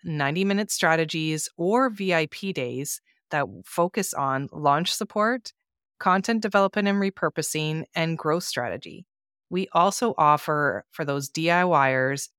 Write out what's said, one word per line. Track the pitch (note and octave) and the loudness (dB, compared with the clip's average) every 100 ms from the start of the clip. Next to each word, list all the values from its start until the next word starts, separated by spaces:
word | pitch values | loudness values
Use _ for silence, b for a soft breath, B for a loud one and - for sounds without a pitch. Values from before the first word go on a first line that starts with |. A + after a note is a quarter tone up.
ninety-minute | F3 D3+ C#3 D#3+ G3 G3+ G#3 | -6 -2 -2 0 0 0 -2
strategies, | - F3 D#3+ D#3+ E3 D#3 D#3 - - | 0 2 2 0 -2 -2 -4 -6 -4
or | E3+ A#3 C4 | 0 2 2
V | G#3 F#3+ | 0 0
I | E3+ D#3 | 2 0
P | - F#3+ | -4 -6
days | F3 B2 B2 D3 - _ _ - | -4 -4 -6 -6 -10 _ _ -6
that | D3+ C#3 G#2 | -2 -2 -6
focus | - - F3 - F#3+ | -8 -2 -2 0 -4
on | - C#3 C3+ C#3 | -2 -2 -2 -4
launch | - D3 C#3+ F3 | -2 2 2 0
support, | - G#3 G#3 G#3+ B3 - _ _ _ _ - | -4 -4 0 0 -2 -6 _ _ _ _ -4
content | F#3+ F#3 F#3+ A3+ | 2 2 2 0
development | G#3+ G3 G3 G#3+ G3+ | 2 2 2 2 0
and | G3+ | 2
repurposing, | G3 - D#3+ D#3+ D3+ D#3 D#3 D#3 D#3+ | 0 0 -4 -2 -4 -2 -2 -4 -6
and | - E3 D#3+ | -2 -2 -2
growth | D#3 E3 | 0 -2
strategy. | - - A#2+ F2+ - - F3+ _ _ _ - | -2 -4 -4 -6 -10 -18 -20 _ _ _ -6
We | F3+ F#3+ | -4 0
also | E3+ F#3 - A#3+ - | 2 2 2 -2 2
offer, | D3+ D3+ - D3+ C#3+ F#2+ - | 4 4 2 0 0 -2 -6
for | - C#3+ | -8 -4
those | C#3+ C#3 | -4 -4
D | - E3 | -2 2
I | F3 | 4
Y | F3+ D#3 C3+ | 4 4 4
ers, | C3 C3 C#3 - | 2 0 -2 -8